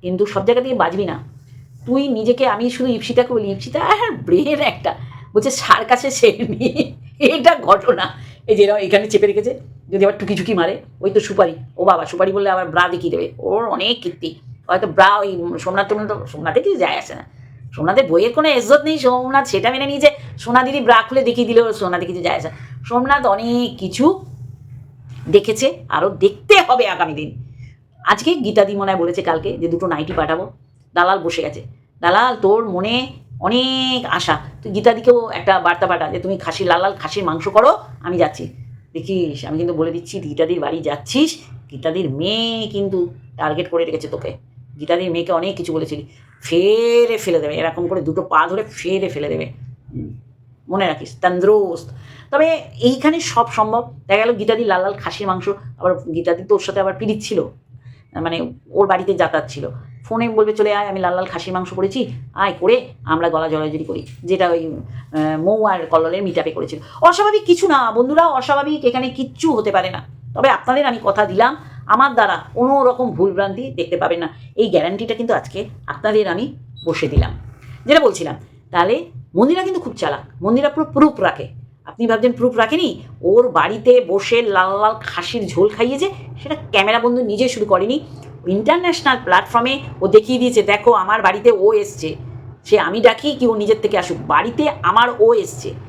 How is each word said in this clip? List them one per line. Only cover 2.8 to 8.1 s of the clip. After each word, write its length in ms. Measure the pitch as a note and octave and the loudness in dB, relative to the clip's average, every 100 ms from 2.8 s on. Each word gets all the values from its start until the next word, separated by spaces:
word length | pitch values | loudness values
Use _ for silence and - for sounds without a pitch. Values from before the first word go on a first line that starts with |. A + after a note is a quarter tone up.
| B3+ | -2
ইপসিতাকে 420 | A3+ - A#3+ A#3+ | -2 0 0 2
বলি, 180 | A#3+ G3+ | 0 -2
ইপসিতা 280 | G3 - D#4 | -6 -6 -4
আর 320 | - G#4 A4+ | 0 2 0
ব্রেন 500 | - - F4 C#4+ D4 | -4 2 2 4 2
একটা, 340 | C4+ - E3+ - - - - | 0 -2 -6 -6 -12 -16 -2
বলছে, 180 | G#3+ C4+ | 0 0
"সার 340 | C4 - - A3+ | -4 2 2 4
কাছে 260 | B3 C#4 | 0 0
সে 180 | C4 A3+ - - | 4 4 4 -4
নি।" 440 | - - D4 - - - - | -2 -2 0 -4 -6 -20 2
এটা 360 | C#4+ D#4+ D4 D4+ | 2 6 4 4
ঘটনা। 500 | - G3 B3 F3 F#3 | 4 4 4 0 -2